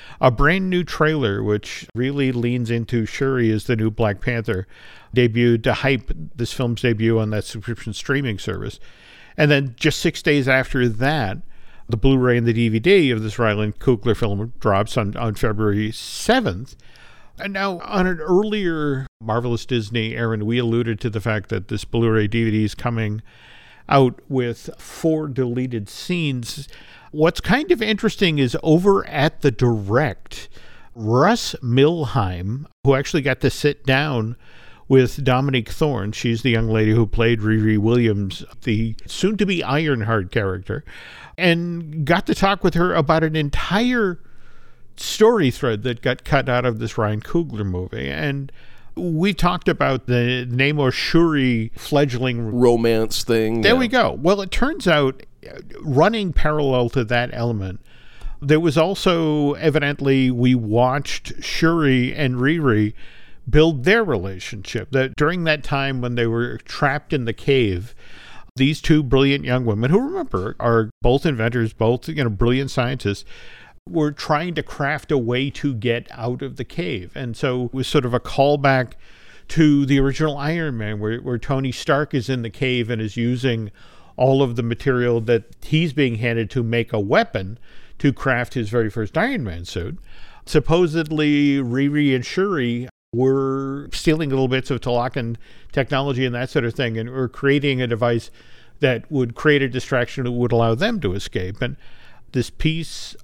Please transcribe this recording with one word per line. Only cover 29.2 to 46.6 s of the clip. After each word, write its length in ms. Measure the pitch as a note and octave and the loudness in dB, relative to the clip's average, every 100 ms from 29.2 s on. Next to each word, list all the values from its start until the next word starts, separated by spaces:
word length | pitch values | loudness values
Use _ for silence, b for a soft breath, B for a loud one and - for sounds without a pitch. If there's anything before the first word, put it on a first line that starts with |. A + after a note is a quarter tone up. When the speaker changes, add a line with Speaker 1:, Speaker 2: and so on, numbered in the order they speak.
| D3 - | 0 2
Speaker 1:
the 80 | C#3+ | 0
Direct, 1000 | A#2 B2 A2+ G2 A#2 D3 F#2 - - - B B B B | 2 2 2 2 2 0 -4 -12 -14 -14 B B B B
Russ 640 | - G#2+ A#2+ E3 A#3 - - | -8 0 4 4 4 -2 -6
Milheim, 1040 | A#2+ B2 C#3+ E3+ C3+ A#2+ F#2+ F2+ F#2+ B2 D3+ _ | 0 4 6 4 -2 0 0 -2 -6 -6 -8 _
who 100 | C#3 | 2
actually 300 | C3+ C3 E3 | 2 2 -2
got 180 | C3+ C3 | 0 0
to 80 | C#3 | 0
sit 360 | - D3 - - | 2 -2 -2 0
down 500 | C3 D3+ B2+ A2 A#2+ B B B B B | 2 2 -2 -4 -6 B B B B B
with 360 | C3 B2 - | 4 4 2
Dominique 460 | C3 B2+ C#3 C3 A2+ | 0 2 2 0 -2
Thorne, 420 | - D#3 B2 G2 | -2 0 0 -4
she's 320 | G#2+ B2 A#2 | -4 -2 0
the 80 | B2+ | 2
young 160 | A2+ A2+ | 2 2
lady 240 | A2 G#2+ | 2 4
who 160 | A2 A2 | 4 2
played 320 | - A#2 A#2 | 2 2 2
Riri 400 | G#2+ A2 A2 G#2+ | 2 2 2 2
Williams, 640 | G#2+ A#2+ A#2 G2+ G2 - - - | 2 2 2 0 -2 -8 -14 -10
the 320 | - G#2+ A#2 A2 - | -2 -2 -2 -6 -10
soon-to-be 560 | - F#3 G#3 G3+ F3+ | -4 -2 0 0 -2
Ironheart 680 | G2 C#3+ D#3+ B2+ G#2 A2+ F#2 | -2 -2 0 -2 0 -2 0
character, 520 | - G2 F#2+ F2+ A2+ - B B B B - | -2 -2 -4 -6 -8 -10 B B B B -2
and 680 | F3+ E3+ F3 E3+ D#3+ D#3 C#3 | 0 2 -2 -8 -8 -4 0
got 220 | E3+ - | 0 2
to 80 | - | 0
talk 280 | G3 G3 | 2 2
with 120 | F#3 E3+ | 2 2
her 180 | F3 | 2
about 300 | E3+ C#3+ D#3+ | 2 2 2
an 120 | D#3+ D#3 | 2 0
entire 840 | C#3+ - - F#3 B3 B3 G3+ F3 - b b b b b b - | 0 0 0 0 2 2 0 -2 -10 b b b b b b -12
story 540 | - - G#3+ A#3 C#3 | -6 4 6 6 2
thread 320 | - C3 G#2+ | 2 -2 -2
that 180 | A#2+ A#2 | -4 -4
got 220 | C3 C3 | -2 -2
cut 260 | - C#3 C3 | 0 0 2
out 160 | B2 | 0